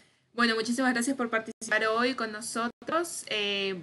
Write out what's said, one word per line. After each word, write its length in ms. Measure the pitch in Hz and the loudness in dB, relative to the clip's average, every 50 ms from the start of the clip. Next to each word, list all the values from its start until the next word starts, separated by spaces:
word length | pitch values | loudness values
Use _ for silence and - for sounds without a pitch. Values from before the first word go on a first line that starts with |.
| - _ _ _ _ _ _ | -20 _ _ _ _ _ _
Bueno, 220 | 226 240 233 226 | 2 2 4 4
muchísimas 380 | 220 220 233 240 254 262 254 247 | 2 0 0 0 2 2 2 2
gracias 240 | 240 233 269 269 269 | 2 0 0 0 0
por 120 | 247 233 | 0 0
participar 520 | 233 220 - - - - 233 220 214 214 220 220 | 0 0 0 -2 -6 -10 -4 -2 0 2 2 2
hoy 260 | 220 226 240 254 262 | 2 2 2 2 0
con 180 | - 226 220 | 0 -4 -4
nosotros. 920 | 214 214 233 - - 233 233 240 - _ - - 311 330 349 339 - - - - | -6 -6 -8 -6 -4 -2 -2 -2 -4 _ -6 -2 0 0 0 0 -4 -8 -6 -4
Eh, 540 | - 214 208 202 202 196 196 196 190 180 | -2 -2 0 0 0 0 0 -2 -2 -4